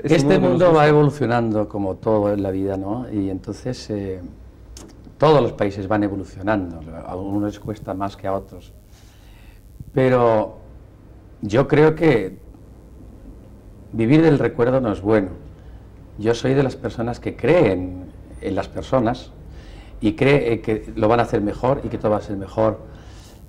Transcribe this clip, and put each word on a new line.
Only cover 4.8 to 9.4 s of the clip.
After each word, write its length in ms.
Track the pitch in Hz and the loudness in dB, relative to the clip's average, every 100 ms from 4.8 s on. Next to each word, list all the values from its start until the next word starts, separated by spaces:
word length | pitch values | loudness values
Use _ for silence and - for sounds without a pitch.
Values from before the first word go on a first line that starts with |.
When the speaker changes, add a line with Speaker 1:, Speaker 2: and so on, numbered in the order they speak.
| - - - - | -20 -20 -20 0
Speaker 2:
todos 240 | 151 147 | 4 4
los 100 | 120 | 2
países 360 | - 101 95 95 | 0 -4 -4 -2
van 160 | 104 | -2
evolucionando, 760 | 104 95 92 98 95 110 87 82 80 82 | -2 -4 -8 -8 -2 -2 -2 -8 -14 -14
a 120 | - 90 | -12 -10
unos 260 | 98 101 | -6 -4
les 160 | 104 101 | -4 -6
cuesta 340 | - 104 - | -10 -10 -8
más 240 | 95 98 - | -6 -8 -6
que 120 | 98 | -6
a 40 | |
otros. 400 | 98 98 90 - - - - - - - - | -6 -8 -16 -20 -20 -20 -20 -20 -20 -20 -20